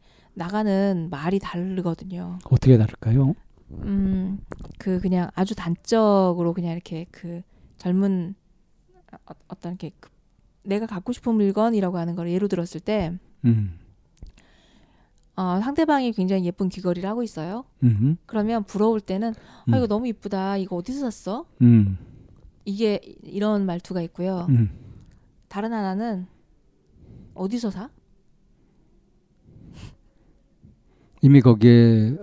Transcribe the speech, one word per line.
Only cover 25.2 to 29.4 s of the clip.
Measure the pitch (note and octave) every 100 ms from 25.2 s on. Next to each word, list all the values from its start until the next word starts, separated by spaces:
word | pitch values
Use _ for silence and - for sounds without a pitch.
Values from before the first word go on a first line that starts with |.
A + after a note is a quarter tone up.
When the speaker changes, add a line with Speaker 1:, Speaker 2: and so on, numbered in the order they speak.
| _ _ _
Speaker 1:
다른 | G3 A3
하나는 | A3+ G3 F#3+ A#3 F#3+ F#3 _ _ _ _ _ _ _ - - -
"어디서 | - F#3+ A#3+ A3+
사?" | F#3+ A#3+ - _ _ _ _ _ _ _ _ _ _ _ _ _ _